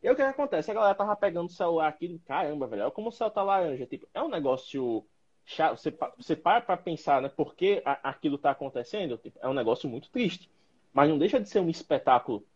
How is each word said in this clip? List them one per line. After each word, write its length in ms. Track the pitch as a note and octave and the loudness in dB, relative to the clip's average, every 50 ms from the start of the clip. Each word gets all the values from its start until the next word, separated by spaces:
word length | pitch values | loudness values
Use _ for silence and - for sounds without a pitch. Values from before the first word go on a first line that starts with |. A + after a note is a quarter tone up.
E 60 | - G#3+ | 4 2
aí 60 | C4 | 4
o 20 | |
que 80 | D4+ C#4 | 4 4
que 40 | C4+ | 0
acontece? 420 | C4+ - D4 C#4 - D#3+ D3+ - | 0 -2 -4 -2 0 -2 -2 -2
A 20 | G#3+ | -2
galera 220 | G#3+ A3 G3+ G3 | 2 4 4 4
tava 200 | G3 G3+ G#3 G#3 | 2 0 -2 0
pegando 320 | G#3 - G3+ E3+ E3+ E3+ F3+ | 0 0 -2 0 -2 -6 -6
o 40 | - | -4
celular 340 | - F#3+ F3 E3+ D#3+ D#3 D3+ | -2 -2 0 2 2 0 0
aqui, 320 | D3 - E3 F3 F3 E3 _ | -2 -4 -8 -10 -10 -10 _
caramba, 420 | _ C3+ D#3 - D3 D3+ D3 C3+ A#2 | _ -4 -2 -2 -2 -4 -4 -6 -6
velho, 160 | A2 G2+ G#2 | -4 -4 -4
olha 80 | C3 | -4
como 180 | - - G#3+ A#3 | -4 -4 -8 -8
o 20 | |
céu 180 | A3 - A#3 G#3+ | -6 -4 -4 -4
tá 140 | - G#3 G3 | -2 -2 0
laranja. 420 | G3 G3 G3 F3+ D#3+ C#3 B2+ C3 | 2 2 2 0 0 -2 -6 -8
Tipo, 220 | - - - - _ _ | -10 -10 -14 -14 _ _
é 80 | - | -6
um 80 | C4+ E4 | -4 -4
negócio 760 | B3 F3 D3 C3+ C3 C3 - - - C#3 C3 B2 A#2 A2 - _ _ _ _ _ _ _ _ | -4 -2 0 0 0 0 -2 -8 -6 -4 -2 -2 -2 -2 -4 _ _ _ _ _ _ _ _
chato, 320 | - - - D#3+ D#3+ A#2 - | -20 -2 0 0 0 0 0
você 120 | - D#3 | -6 -6
pa-, 220 | C#3+ - - - - _ | -4 -4 -8 -8 -8 _
você 180 | - - E3+ | -4 -4 -4
para 260 | - - E3+ F#3+ A#3+ | 0 2 4 4 4
pra 140 | A#3 - F#3 F3 | 2 0 -4 -2
pensar, 440 | - - E3 D3+ - - C#3+ C3+ | -2 -8 -8 -6 0 2 2 2
né, 80 | C3 C#3 | 2 -2
por 260 | - - E3 - - | -2 -4 -4 -4 -2
que 260 | - F3 F#3+ G3+ G3 - | -2 2 2 2 2 2
a-, 240 | C3+ C#3 - _ C3+ | -2 -2 -2 _ -6
aquilo 280 | C3+ - - D#3 C#3+ D3 | -8 -2 -2 -2 -2 0
tá 140 | - D3 | 0 0
acontecendo, 680 | C3+ - C#3+ C#3 - B2+ A#2+ - - G#3 G3 D#3 A#2+ A2+ | 0 0 -4 -8 -6 -6 -8 -6 -6 -6 -4 -4 -6 -8
tipo, 200 | _ - - - | _ -16 -18 -8
é 60 | - B2+ | -4 -2
um 60 | C3+ | -2
negócio 360 | C#3 A#2+ A2 A#2 - - D3 | 0 2 2 0 0 -2 -8
muito 200 | A2+ A#2+ - - | -8 -8 -12 -8
triste. 400 | _ B3+ B3 F#3 E3+ - - _ _ _ _ _ _ _ _ _ _ | _ -2 0 0 -2 -4 -14 _ _ _ _ _ _ _ _ _ _
Mas 160 | C#3 C#3+ D3+ | 4 6 6
não 80 | D#3 C#3+ | 6 4
deixa 220 | D3 - - C4 | 2 4 2 2
de 80 | G#3 - | 0 2
ser 100 | - G#3+ | 0 0
um 100 | F#3 E3 | 2 2
espetáculo. 760 | D#3+ - - _ D#3 C3 - - C3 B2 - - B2 G#2 - _ _ | -2 -4 -2 _ -2 0 4 4 4 4 4 0 -6 -6 -8 _ _